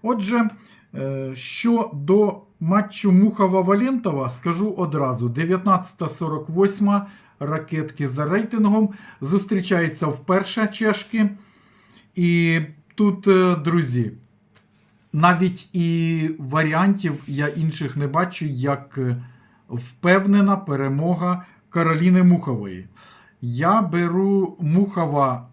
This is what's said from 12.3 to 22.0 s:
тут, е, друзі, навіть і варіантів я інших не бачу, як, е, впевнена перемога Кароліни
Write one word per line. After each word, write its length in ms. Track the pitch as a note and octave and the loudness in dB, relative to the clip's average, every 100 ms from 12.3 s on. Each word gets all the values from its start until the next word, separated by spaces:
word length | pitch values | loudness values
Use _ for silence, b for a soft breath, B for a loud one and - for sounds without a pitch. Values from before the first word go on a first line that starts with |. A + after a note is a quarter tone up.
| E3+ E3 E3 D3+ - _ | 4 2 0 -2 -12 _
тут, 340 | - G#3 G3 G3+ | 0 0 2 4
е, 280 | F#3+ F3+ E3+ | 4 4 2
друзі, 560 | D3+ F3 C3+ B2 G#2+ - _ _ _ _ _ _ _ _ _ | 0 0 0 -2 -2 -6 _ _ _ _ _ _ _ _ _
навіть 560 | D3+ F3 F3 F#3 F3+ - | 2 2 4 0 -2 -8
і 580 | F3+ E3+ E3 E3 E3 D#3 D#3 | -2 0 0 0 0 -2 -6
варіантів 840 | C3 D#3 D#3 D#3 G3 G3 E3 C#3+ - | -4 -2 0 2 2 2 -2 -6 -8
я 220 | C#3 F#3+ | -4 -4
інших 480 | E3+ D#3+ - D3 C#3 | -2 -4 -4 -6 -4
не 100 | C#3+ | -2
бачу, 400 | D#3 F3+ - D3+ | -2 -2 -4 -6
як, 520 | B2+ C3+ C#3 - C3+ | -4 -2 -4 -6 -6
е, 260 | B2+ B2 B B B B _ | -4 -4 B B B B _
впевнена 880 | A#2+ - - F3 F#3+ G3 G3+ G3 F#3+ | -12 -12 -4 2 2 4 4 4 0
перемога 880 | F3+ C#3 C#3 C#3 E3 E3 F3 F3+ B B _ | -2 -2 -2 0 0 0 -2 -4 B B _
Кароліни 520 | E3+ E3 D#3+ | -2 0 2